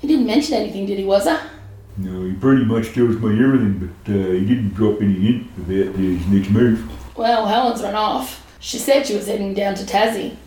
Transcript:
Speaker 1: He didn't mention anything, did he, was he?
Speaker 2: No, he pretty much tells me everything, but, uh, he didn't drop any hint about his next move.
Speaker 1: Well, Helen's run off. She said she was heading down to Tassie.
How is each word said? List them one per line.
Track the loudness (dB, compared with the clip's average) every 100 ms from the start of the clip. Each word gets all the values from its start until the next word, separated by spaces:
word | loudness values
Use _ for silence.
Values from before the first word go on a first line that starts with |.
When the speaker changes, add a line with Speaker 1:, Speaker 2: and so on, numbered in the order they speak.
Speaker 1:
He | 2
didn't | 2 2
mention | 2 0 -2
anything, | -2 -6 -4
did | -4
he, | 0
was | 2 2
he? | -2 -4 -18 -20 -20 -14 -10
Speaker 2:
No, | -8 -6 -6
he |
pretty | 0 4 4 4
much | 0 -2
tells | 0 2 2
me | 0 2
everything, | 4 4 2 -2 -6 -10 -2
but, |
uh, | 0 0
he | 0 2
didn't | 0 0
drop | 0 0 2
any | 0
hint | 2 2 0 -4 -12
about | -4 -2 0 0
his | 0 0 2
next | 2 4
move. | 4 4 2 -4 -14 -16 -4
Speaker 1:
Well, | 2 2 2
Helen's | 2 2 0
run | -4 -2
off. | -2 -2 -6 -12 -20 -16
She | -10 -6
said | 2 2 2
she | -4
was | -2
heading | -4 -4
down | -2 -2 -4
to |
Tassie. | -2 0 2 0 -6 -10